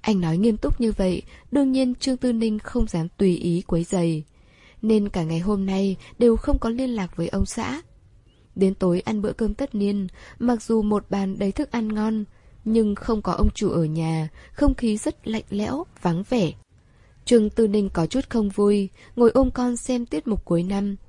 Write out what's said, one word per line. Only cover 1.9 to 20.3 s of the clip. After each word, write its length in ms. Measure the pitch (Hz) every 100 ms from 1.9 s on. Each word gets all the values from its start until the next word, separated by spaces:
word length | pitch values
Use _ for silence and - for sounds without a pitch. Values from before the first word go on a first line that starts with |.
Trương 220 | 247 - 254
Tư 160 | 254
Ninh 260 | 233 226 214
không 280 | - 247 220
dám 220 | 175 165 _
tùy 200 | 196 175
ý 260 | 175 170 -
quấy 180 | 165
rầy. 400 | 170 190 170 156 156 _ - _ - -
Nên 260 | 220 220 202
cả 140 | 185
ngày 160 | 160 165
hôm 280 | 180 208 190
nay 300 | 190 196 185 - -
đều 180 | 240 226
không 220 | - -
có 120 | 226
liên 200 | 233 262
lạc 260 | 226 180 -
với 120 | 170
ông 180 | 196 196
xã. 340 | - 202 277 - - - - _ _ _
Đến 200 | - 190
tối 260 | 196 185 180
ăn 220 | - 214
bữa 100 | 202
cơm 220 | - 220
tất 200 | 214 277
niên, 320 | 208 202 202 185 - - -
mặc 240 | 240 240
dù 200 | - 226
một 280 | 208 208 -
bàn 280 | 202 196 190
đầy 140 | 202
thức 200 | 196 294
ăn 220 | 240 220
ngon, 300 | 214 214 220 208 - - -
nhưng 300 | - 220 220
không 280 | 202 - 220
có 100 | 202
ông 180 | 170 214
chủ 160 | - 202
ở 140 | 165
nhà, 440 | 160 156 165 160 156 - -
không 220 | - 285
khí 220 | 269 233 214
rất 320 | - 311 -
lạnh 160 | 220 -
lẽo, 340 | 202 214 262 359 -
vắng 200 | 180 170 196
vẻ. 240 | 254 170 - - _ _ _ _ -
Trương 260 | - 240 214
Tư 180 | - 220
Ninh 200 | 208 196
có 160 | - 165
chút 140 | 254 -
không 200 | 240 208
vui, 400 | 196 202 208 190 - - -
ngồi 140 | 240
ôm 200 | - 269
con 260 | 240 247 240
xem 300 | - 247 240
tiết 200 | 302
mục 160 | 285